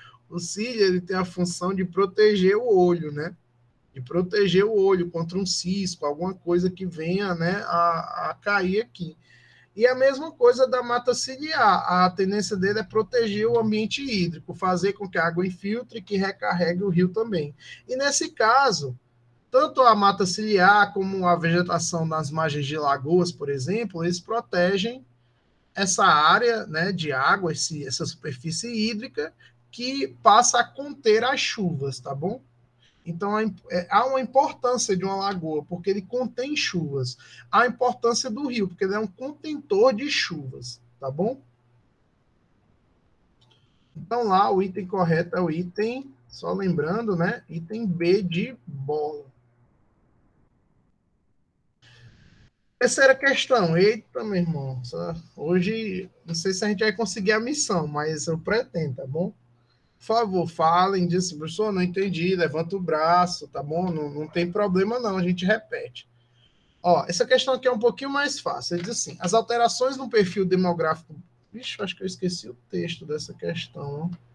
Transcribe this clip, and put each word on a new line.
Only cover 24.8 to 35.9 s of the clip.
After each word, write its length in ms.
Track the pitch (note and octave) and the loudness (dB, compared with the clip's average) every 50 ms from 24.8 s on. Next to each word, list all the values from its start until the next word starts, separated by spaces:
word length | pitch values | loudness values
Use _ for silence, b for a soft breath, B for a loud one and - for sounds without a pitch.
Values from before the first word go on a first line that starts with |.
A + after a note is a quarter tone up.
| F#3 A#3 B3 C4 - _ _ _ _ _ _ _ _ _ _ _ _ _ _ | -2 -4 -6 -8 -14 _ _ _ _ _ _ _ _ _ _ _ _ _ _
essa 300 | F#3 G3 F3+ - - G3+ | -4 -2 -2 2 4 4
área, 640 | F3+ D#3+ D3 D3+ D#3+ F#3 G#3+ A#3+ A#3 A#3 A3 - | 6 6 6 6 6 6 6 4 2 2 0 -4
né, 260 | - D3+ D#3+ E3+ G3+ | -4 -4 -2 -2 -2
de 200 | G3 - D#3+ D3 | -2 -2 -4 -2
água, 400 | C3+ C3 C3+ D#3 F#3+ G3+ F#3 D#3+ | -2 0 2 2 2 2 0 -2
esse, 340 | C#3+ - - - E3 D3 C#3 | -2 -4 -6 -6 -6 -8 -8
essa 180 | C3 B2 - E3 | -8 -6 -6 -6
superfície 840 | - - - - D#3 C3 - - D#3+ D#3+ - - A#3+ A#3+ A3 G#3+ A3+ | -8 -8 -10 -12 -12 -12 -10 -10 -8 -8 -6 -6 -4 -2 -2 -2 -2
hídrica, 420 | A#3+ G#3 B3 C4 - - - E4 b b b b b _ _ _ | -2 -6 -10 -8 -8 -8 -8 -8 b b b b b _ _ _
que 380 | - - A#3+ B3+ C4+ C#4 C4+ - - - | -12 -8 -6 -6 -4 -4 -4 -6 -6 2
passa 380 | - A3 G3+ A3+ B3 - - A#3+ | 6 6 8 8 6 6 2 0
a 40 | A#3+ | 0
conter 600 | - - - C#4+ C#4+ C#4+ - - A3+ G#3 A3+ A#3+ | -2 -6 -12 -12 -12 -12 0 2 4 4 4 4
as 160 | B3+ C#4 - | 0 0 0
chuvas, 600 | - - - - G3 F3 D#3 C3 C#3 C#3 B2+ - | -2 -4 -4 -4 -4 -4 -4 -4 -4 -6 -8 -8
tá 120 | - D3 | -10 -10
bom? 300 | C#3 C#3 D#3 F#3+ A#3 C4 - _ _ _ _ _ _ b b b b _ _ | -8 -6 -4 -6 -6 -8 -12 _ _ _ _ _ _ b b b b _ _
Então, 280 | F3 E3 E3+ G3+ G3+ G#3 | -10 -8 -6 -4 -2 0
há 80 | G#3+ | 0
im-, 140 | A3 A3 - - - - | -2 -2 -4 -8 -8 -6
é, 160 | - F3+ F3+ - | -4 -4 -2 2
há 140 | G3 G#3 B3 | 2 2 4
uma 160 | C4 C4+ C4 | 2 0 -2
importância 760 | C4 B3+ - C4 A#3+ - - - - B3 B3+ A#3 - - G3 | -2 2 2 2 2 2 0 -2 0 0 0 0 0 -2 -2
de 100 | F#3 F#3 | -2 0
uma 120 | G3 G3 | -2 -2
lagoa, 480 | G3 G3 G3 G3+ F3+ D#3+ D#3+ D#3 D3+ D3 | -2 -2 -2 -4 -4 -4 -4 -4 -4 -4
porque 240 | - F3+ E3+ F3 | -6 -10 -4 -2
ele 140 | G3 | -2